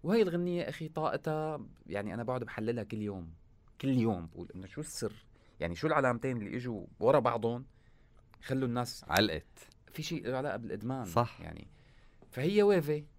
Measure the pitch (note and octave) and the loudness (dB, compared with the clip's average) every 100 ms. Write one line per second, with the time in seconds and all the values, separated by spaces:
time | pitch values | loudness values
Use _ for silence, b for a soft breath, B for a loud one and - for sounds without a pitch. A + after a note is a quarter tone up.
0 | D3+ A3+ F#3+ E3+ F3 F3 - D#3 D#3 D#3+ | 2 4 4 2 0 -2 -4 -6 -8 -2
1 | D#3 - - D#3 D#3 D3+ - - - G2 | 0 0 -2 -2 -2 -6 -10 -16 -8 -6
2 | G#2 G2+ A#2+ B2+ A#2 - A2 A#2 G#2 A2 | -4 -4 -2 -2 -4 -4 -2 -2 -4 -4
3 | G#2 G2 E2 D#2+ - - - _ C#3 B2+ | -4 -6 -10 -14 -20 -20 -20 _ 2 4
4 | A2+ F#2 E2 F2+ F2 F2+ F#2 - D#3 - | 4 2 -4 -10 -12 -12 -12 -10 -10 -6
5 | A2 A2 - b b b E2+ E2+ D#3 D3+ | -6 -6 -20 b b b -4 -2 2 4
6 | C3 A#2+ C3 A#2+ G2+ A#2 B2 G#2+ - - | 4 2 -2 -4 -4 -6 -6 -8 -10 2
7 | A2+ C#3+ A#2+ A#2 A2+ A#2+ C3+ b b b | 6 6 6 2 0 -2 -8 b b b
8 | b b _ - - C3+ B2+ A#2+ A#2+ - | b b _ -20 -4 -2 0 -2 -4 -8
9 | - D#3+ G#2 D#2 - - - - - - | 2 4 4 0 -8 -20 -20 -20 -14 -10
10 | D#3 E3 - B2+ C#3 F#2+ A2+ G2+ A2 C3 | -6 -4 -2 -2 -2 -6 -6 -6 -4 -4
11 | G#2 E2 A#2+ - E2 D#2+ - b b b | 0 2 2 -2 -12 -12 -16 b b b
12 | b b - - D3+ G#3 G3+ F#3+ D3 D3+ | b b -14 -2 2 6 6 6 4 -4
13 | D3 | -4